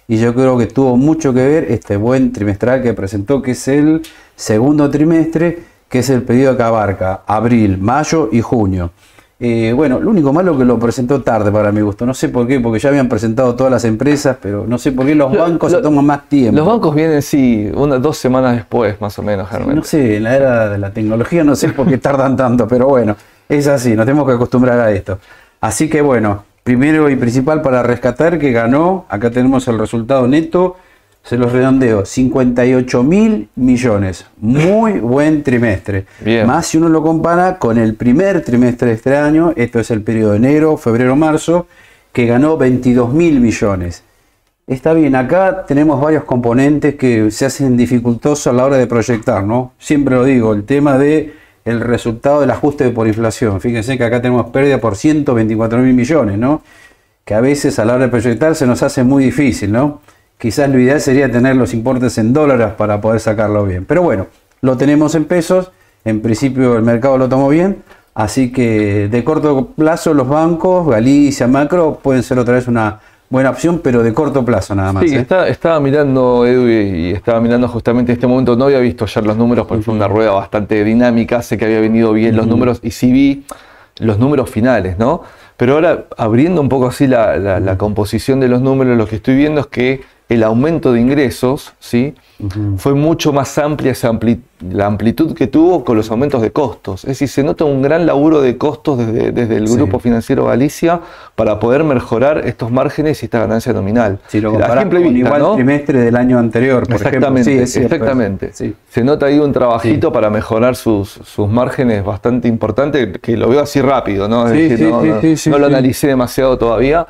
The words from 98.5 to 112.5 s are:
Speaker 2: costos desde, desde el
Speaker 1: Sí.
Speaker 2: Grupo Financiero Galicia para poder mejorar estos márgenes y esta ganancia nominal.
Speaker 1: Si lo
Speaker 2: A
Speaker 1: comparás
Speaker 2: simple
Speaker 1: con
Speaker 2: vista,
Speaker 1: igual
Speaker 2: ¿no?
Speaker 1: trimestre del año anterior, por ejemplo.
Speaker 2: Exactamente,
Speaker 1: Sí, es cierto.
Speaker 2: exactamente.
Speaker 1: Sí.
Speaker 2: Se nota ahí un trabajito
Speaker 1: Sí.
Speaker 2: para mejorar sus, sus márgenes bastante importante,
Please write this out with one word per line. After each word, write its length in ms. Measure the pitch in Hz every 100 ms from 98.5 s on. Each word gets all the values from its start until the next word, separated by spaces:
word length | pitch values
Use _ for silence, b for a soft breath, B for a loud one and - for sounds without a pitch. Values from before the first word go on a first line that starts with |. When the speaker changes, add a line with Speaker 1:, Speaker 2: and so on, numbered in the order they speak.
| 117
Speaker 2:
costos 400 | 147 147 - 127
desde, 340 | 113 117 120
desde 240 | 107 117 110
el 140 | 110
Speaker 1:
Sí. 60 | 120
Speaker 2:
Grupo 220 | 143 123
Financiero 440 | 123 117 - 131
Galicia 560 | 120 120 147 - 165 170 B B B -
para 260 | 113 104
poder 240 | 113 135 156
mejorar 540 | 123 - 113 131 156 -
estos 240 | - 117
márgenes 540 | 127 139 - 156 135
y 40 | 113
esta 120 | 117
ganancia 320 | 107 113 123
nominal. 480 | 104 95 117 110 98 -
Speaker 1:
Si 140 | 110
lo 80 | 107
Speaker 2:
A 20 | 107
Speaker 1:
comparás 240 | - 123
Speaker 2:
simple 220 | - 175
Speaker 1:
con 120 | 175
Speaker 2:
vista, 140 | 123 127
Speaker 1:
igual 120 | 143
Speaker 2:
¿no? 140 | 156 214
Speaker 1:
trimestre 440 | 127 143 143 135
del 160 | 117 120
año 200 | 127 123
anterior, 460 | 117 113 131 123 107
por 100 | -
ejemplo. 100 | 143
Speaker 2:
Exactamente, 420 | 135 143 131 117
Speaker 1:
Sí, 80 | 135
es 120 | 123
cierto. 240 | 143 117 165
Speaker 2:
exactamente. 560 | 113 131 104 95 -
Speaker 1:
Sí. 240 | - 117 - _
Speaker 2:
Se 160 | - 120
nota 220 | 151 139
ahí 120 | 147
un 140 | 147
trabajito 560 | 123 107 113 117 104 160
Speaker 1:
Sí. 40 |
Speaker 2:
para 160 | 123 107
mejorar 460 | 107 - 110 123 123
sus, 340 | 117 107 98 -
sus 240 | - - 101
márgenes 560 | 117 127 - 127 104
bastante 460 | 98 104 123 123
importante, 640 | 123